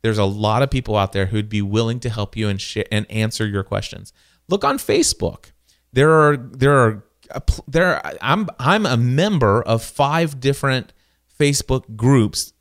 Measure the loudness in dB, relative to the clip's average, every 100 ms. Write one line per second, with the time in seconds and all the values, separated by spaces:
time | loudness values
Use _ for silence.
0 | -2 0 0 0 0 0 0 -2 -2 0
1 | 0 -2 -2 -2 -4 -4 -2 0 0 -4
2 | -6 -6 -8 -4 -4 -4 -6 -6 -4 -4
3 | -4 -4 -4 -2 -4 -4 -4 -6 -6 -14
4 | -18 _ _ _ _ 0 0 -2 0 0
5 | 0 -2 -6 -6 -20 _ _ _ _ 2
6 | 4 6 4 2 -6 0 2 4 4 0
7 | -12 _ _ -6 -2 -2 0 0 2 0
8 | -6 -6 -2 0 -2 -4 0 2 2 2
9 | 2 2 2 2 2 2 2 -2 -2 -2
10 | 0 0 -2 -2 -2 0 -2 -2 -4 _
11 | _ _ _ _ 0 0 -2 -4 -4 -2
12 | 4 4 4 -2 -10 _